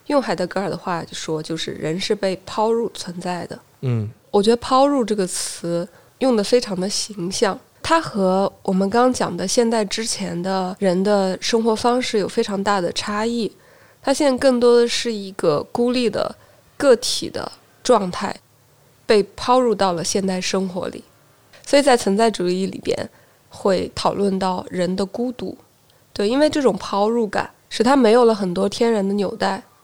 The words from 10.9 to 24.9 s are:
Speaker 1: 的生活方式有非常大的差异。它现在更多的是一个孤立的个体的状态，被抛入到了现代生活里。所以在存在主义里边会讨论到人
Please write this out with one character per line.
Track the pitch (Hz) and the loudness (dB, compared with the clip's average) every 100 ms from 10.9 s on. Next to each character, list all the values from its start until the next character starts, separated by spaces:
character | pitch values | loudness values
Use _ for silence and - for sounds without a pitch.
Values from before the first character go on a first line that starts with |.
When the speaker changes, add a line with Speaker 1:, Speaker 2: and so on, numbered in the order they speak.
| 180 | 2
Speaker 1:
的 | 196 208 190 185 | 2 2 2 -2
生 | - 226 | -2 0
活 | 226 220 | 2 2
方 | 247 240 | 2 0
式 | 247 220 | 0 -2
有 | - | -2
非 | - | -2
常 | 226 196 | -2 -2
大 | 202 202 | 0 0
的 | 175 | 0
差 | - - 208 | -4 -6 -4
异。 | 220 240 214 - _ - - _ | -2 -2 -4 -8 _ -20 -20 _
它 | - | -2
现 | 269 294 | 2 2
在 | 254 | 4
更 | 277 247 | 4 4
多 | 240 240 | 6 6
的 | 240 | 4
是 | - 240 | 0 -4
一 | 214 196 | -6 -8
个 | 196 175 147 - | -2 2 2 -2
孤 | - 240 | -2 0
立 | 247 240 | 2 0
的 | - - - _ _ _ - | 0 -6 -8 _ _ _ 0
个 | 285 233 | 4 4
体 | - - - | 2 -6 -6
的 | - - - _ _ | -8 -10 -14 _ _
状 | - 233 185 | 2 2 2
态， | 175 202 - _ _ _ _ _ _ - | -6 -8 -8 _ _ _ _ _ _ 2
被 | 214 196 - | 2 2 -4
抛 | - 254 | 2 2
入 | 247 | 4
到 | 202 196 | 2 0
了 | 175 | 0
现 | - 208 190 | -2 -2 -2
代 | 185 | -2
生 | 185 196 190 | -2 -2 -2
活 | 180 - | -6 -8
里。 | - - _ _ _ _ - | -10 -16 _ _ _ _ -18
所 | - - | 2 4
以 | |
在 | 277 240 | 6 4
存 | - 196 | 2 2
在 | 226 | 2
主 | 208 180 | 0 -2
义 | 185 190 | -2 -4
里 | - | -6
边 | - - - _ _ _ _ | -4 -4 -6 _ _ _ _
会 | - 208 185 - | -4 0 0 -2
讨 | - 180 | -2 -2
论 | 160 202 190 | 0 -2 0
到 | 190 185 - | -2 -4 -6
人 | 180 175 | -4 -2